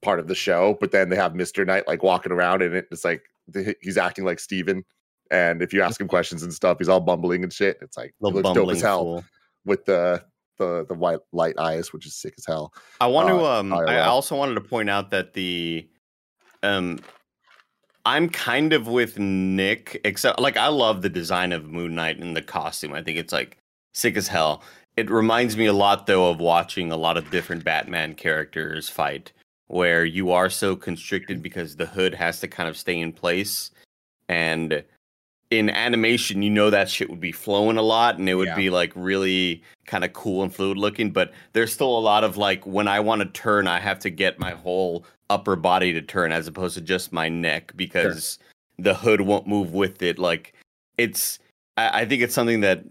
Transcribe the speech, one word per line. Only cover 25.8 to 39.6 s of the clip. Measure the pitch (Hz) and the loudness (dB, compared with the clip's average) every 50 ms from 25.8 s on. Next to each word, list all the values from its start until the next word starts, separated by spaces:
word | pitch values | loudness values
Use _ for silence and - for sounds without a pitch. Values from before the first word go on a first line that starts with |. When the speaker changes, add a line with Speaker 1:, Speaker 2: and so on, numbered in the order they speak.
| 101 101 101 98 - | 4 4 4 2 2
Speaker 2:
though, | - 101 95 92 90 | 2 4 6 6 4
of | 85 80 | 2 2
watching | 85 85 82 85 85 - - - 90 82 | 2 2 2 2 2 0 -6 -6 -6 -4
a | 82 80 | -4 -2
lot | 80 82 85 85 | 0 0 0 0
of | 80 - | -4 -2
different | - 107 98 - 87 87 78 | -4 -4 -4 -4 -8 -6 -2
Batman | 85 80 78 - - - 85 80 78 78 | -2 -2 -2 -2 -4 -4 -4 -4 -6 -8
characters | - - 85 78 78 78 - - 80 78 78 78 78 78 - | -6 -2 -2 -2 -2 -2 -6 -6 -8 -6 -6 -6 -8 -10 -10
fight, | - - 78 71 71 69 - - _ _ _ _ _ _ _ _ | -4 -2 -2 -2 -2 -6 -12 -16 _ _ _ _ _ _ _ _
where | - 87 90 87 85 82 85 | -2 0 2 4 4 4 2
you | 85 80 92 95 90 | 0 0 -2 0 2
are | 90 90 92 92 | 4 4 4 2
so | 92 - - 98 95 | 0 0 -2 -2 -2
constricted | 92 - - 87 80 - - 101 95 - - 101 92 | -2 -4 -10 -10 -8 -8 -6 -6 -6 -6 -6 -10 -8
because | 78 90 - 95 85 78 71 76 | -8 -10 -10 -10 -10 -10 -8 -8
the | 85 80 | -10 -8
hood | - 98 92 92 - | -2 0 0 0 0
has | 85 87 85 82 - | 0 -4 -4 -2 -4
to | - 92 | -8 -12
kind | - - 87 82 | -8 -6 -8 -6
of | 78 - | -6 -8
stay | - - 90 85 | -6 -4 -4 -2
in | 82 82 | -4 -6
place. | 82 - - 90 87 92 98 101 - - - - _ _ _ _ _ _ _ _ _ _ _ _ | -8 -4 -2 -2 0 0 -2 -4 -6 -8 -8 -10 _ _ _ _ _ _ _ _ _ _ _ _
And | 87 85 82 80 80 82 82 80 78 73 71 _ _ _ _ _ _ _ _ _ _ _ _ _ | -2 -2 0 0 0 -2 -2 -2 -2 -4 -4 _ _ _ _ _ _ _ _ _ _ _ _ _
in | - 113 107 104 | 2 2 2 2
animation, | - - 113 123 120 117 110 113 120 120 120 - 107 98 101 | 0 0 0 0 2 2 2 2 2 2 0 -2 -2 -2 0
you | 104 | 2
know | 104 107 104 107 | 4 4 6 6
that | 104 101 98 95 | 6 4 2 2
shit | - - 92 - | 0 -4 -4 -6
would | 76 87 | -6 -10
be | 85 87 | -10 -10
flowing | 82 - - - 101 101 104 110 113 113 | -10 -10 -4 0 2 2 4 4 4 4
a | |
lot, | 110 110 110 113 117 120 113 - | 4 4 4 6 4 4 2 2
and | 95 95 | 0 0
it | 92 | 2
would | 92 95 95 | 2 0 0
Speaker 3:
Yeah. | 82 | 0
Speaker 2:
be, | 95 98 92 | 0 0 2
like, | 90 90 87 - - | 2 2 0 0 -2
really | 90 90 92 95 98 95 95 95 92 92 90 85 80 | -6 -4 -2 0 0 2 2 2 2 0 0 -2 -4